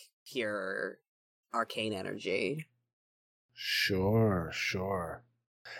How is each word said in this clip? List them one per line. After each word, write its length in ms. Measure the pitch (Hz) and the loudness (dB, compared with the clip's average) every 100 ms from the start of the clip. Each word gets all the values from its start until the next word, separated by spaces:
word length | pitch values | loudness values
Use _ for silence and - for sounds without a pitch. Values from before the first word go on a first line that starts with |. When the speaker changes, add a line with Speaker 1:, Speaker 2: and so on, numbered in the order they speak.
| - _ - | -20 _ -8
Speaker 1:
pure 680 | 131 107 104 95 101 95 - _ _ _ _ - | -2 -2 -2 -2 -2 -4 -6 _ _ _ _ -6
arcane 380 | 113 113 - 110 | -2 -2 0 -2
energy. 760 | 98 98 101 95 95 98 156 - _ _ _ _ _ _ _ _ | -2 -4 -6 -2 0 0 -2 -6 _ _ _ _ _ _ _ _
Speaker 2:
Sure, 960 | - - - - 95 98 113 110 90 80 | -10 -2 0 2 4 6 6 6 4 0
sure. 720 | - - 95 95 95 82 80 _ _ _ _ - - | -4 -2 -2 -2 -2 -4 -8 _ _ _ _ -16 -12